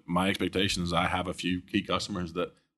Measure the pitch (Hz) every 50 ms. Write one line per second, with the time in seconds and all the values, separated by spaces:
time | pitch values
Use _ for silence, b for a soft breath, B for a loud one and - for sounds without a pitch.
0 | - - 87 90 95 98 98 - 98 87 - 92 101 98 - 92 87 87 85 82
1 | 92 87 90 90 87 92 - - - 87 90 90 - - - 101 85 - 90 90
2 | - - 98 92 90 80 82 90 85 - - _ _ _ _